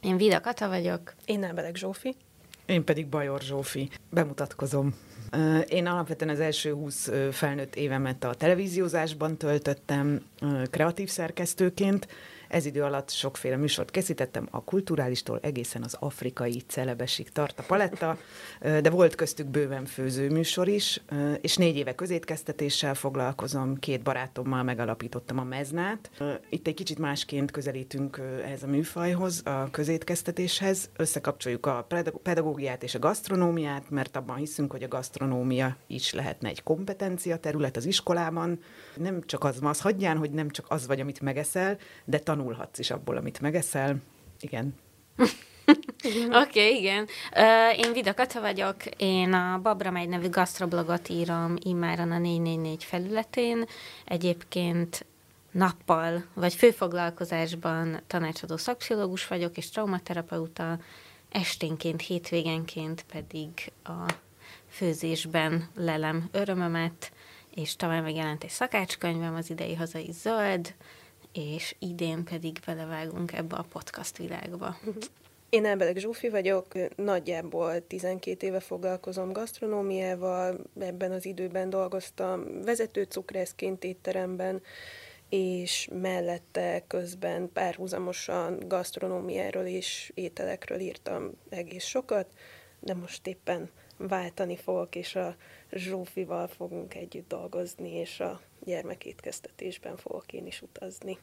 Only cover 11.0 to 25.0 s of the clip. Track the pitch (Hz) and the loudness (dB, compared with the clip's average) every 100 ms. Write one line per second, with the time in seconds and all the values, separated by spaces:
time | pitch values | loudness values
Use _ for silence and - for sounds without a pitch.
11 | 190 - 165 170 175 - 185 180 196 196 | -4 -2 -4 -2 -2 4 2 4 2 2
12 | - - - - - - 147 139 143 139 | 0 -16 -18 -20 -2 0 0 0 2 0
13 | 139 - 139 - 127 131 147 - - - | -2 -2 -2 -2 -2 2 2 2 0 0
14 | 180 120 131 117 113 - - 185 190 156 | 0 0 0 -2 -4 -6 0 0 2 2
15 | 127 123 - 113 151 135 120 120 117 - | 2 0 -2 -2 -2 -2 -4 -6 -6 -4
16 | 143 - 127 127 120 120 127 - 131 120 | -6 -4 -6 -2 -2 -2 -4 -2 -2 -2
17 | 123 - 123 - 147 - 135 190 196 - | -2 -4 -4 -2 -2 -2 0 4 4 2
18 | 160 160 - - - - 143 151 151 175 | -2 -2 -6 -16 -16 -4 2 6 6 8
19 | 170 - 160 - 143 139 143 135 131 - | 8 8 -2 0 -2 0 0 -2 -6 -4
20 | 131 131 139 156 160 - 180 208 208 - | -2 0 2 4 4 2 4 4 2 -2
21 | - 143 143 147 - - 175 143 131 127 | -2 0 0 0 2 6 6 6 0 -2
22 | 180 175 - 160 - 147 147 - 147 139 | -2 -2 -2 -6 -6 -2 0 2 0 0
23 | 139 135 127 139 127 139 131 135 143 135 | 0 0 0 0 -2 0 0 -2 -2 0
24 | 143 131 131 127 123 131 127 120 117 113 | 0 -2 -4 -4 -2 0 0 0 0 -2